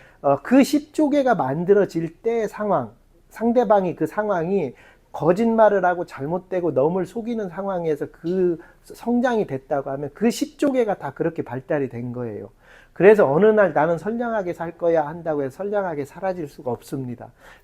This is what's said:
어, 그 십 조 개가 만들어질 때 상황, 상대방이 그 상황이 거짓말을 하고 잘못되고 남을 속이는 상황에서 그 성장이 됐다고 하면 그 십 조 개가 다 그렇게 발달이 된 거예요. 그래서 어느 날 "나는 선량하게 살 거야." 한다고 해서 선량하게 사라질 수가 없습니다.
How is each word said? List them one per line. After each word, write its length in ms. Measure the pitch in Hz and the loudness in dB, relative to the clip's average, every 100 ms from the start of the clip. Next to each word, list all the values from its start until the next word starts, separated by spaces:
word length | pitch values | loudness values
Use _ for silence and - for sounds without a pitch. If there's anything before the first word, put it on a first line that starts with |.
| - _ | -20 _
어, 200 | 143 139 | 0 0
그 220 | - 262 | 4 4
십 280 | - 294 294 | 6 2 -2
조 180 | - 302 | -2 0
개가 260 | 285 262 196 | 2 2 2
만들어질 800 | 131 147 175 202 180 165 165 - | 0 -2 2 4 4 -2 -6 -6
때 260 | 226 233 208 | -4 -2 -4
상황, 440 | - 208 165 113 - _ _ _ | -6 -2 -2 -2 -12 _ _ _
상대방이 640 | - 226 240 220 208 185 | -4 0 2 4 2 2
그 120 | 143 156 | -2 -4
상황이 680 | - 214 185 165 196 139 - - _ _ | -4 -2 -2 -2 -2 -2 -8 -20 _ _
거짓말을 720 | - 151 180 233 226 214 202 | -2 0 2 2 4 4 4
하고 200 | 175 180 | 0 -2
잘못되고 680 | 170 - 139 180 175 185 170 | -6 -8 -6 -6 -6 -4 -2
남을 340 | 131 151 185 180 | 0 0 0 -4
속이는 420 | 233 220 226 196 | -8 -8 -8 -8
상황에서 580 | 160 196 185 165 147 151 | -8 -6 -4 -4 -4 -6
그 480 | - 165 185 180 160 - - | -8 -4 0 0 0 -8 -20
성장이 640 | - - - 240 247 226 160 | -20 -10 -2 0 0 0 -2
됐다고 440 | 135 - 143 139 | -6 -4 -4 -4
하면 200 | 139 143 | -6 -8
그 180 | - 226 | -2 -2
십 280 | 220 294 - | 0 -6 -2
조 140 | 294 | 0
개가 220 | 254 220 185 | 0 0 -2
다 140 | 147 | -6
그렇게 280 | - 254 247 | -4 -4 -4
발달이 480 | - 123 - 151 131 | -8 -8 -4 -4 -4
된 220 | 117 123 | -6 -10
거예요. 380 | 120 120 104 104 - _ - _ | -8 -8 -10 -14 -18 _ -20 _
그래서 380 | - 180 214 147 | 6 8 8 6
어느 140 | 151 | 6
날 300 | 214 214 190 | 4 6 4
"나는 240 | 147 160 165 | 2 2 0
선량하게 560 | 196 233 240 226 180 | -4 -6 -4 -4 -6
살 240 | 160 170 165 | -6 -10 -4
거야." 280 | 170 165 147 | 0 2 0
한다고 360 | 170 165 147 | -6 -6 -4
해서 160 | 135 131 | -4 -6
선량하게 480 | 196 202 190 147 135 | -4 -4 -4 -6 -8
사라질 420 | 175 190 180 147 | -6 -6 -6 -10
수가 220 | - 127 | -8 -8
없습니다. 600 | 117 - 139 127 117 110 _ - - | -8 -8 -8 -8 -12 -16 _ -20 -20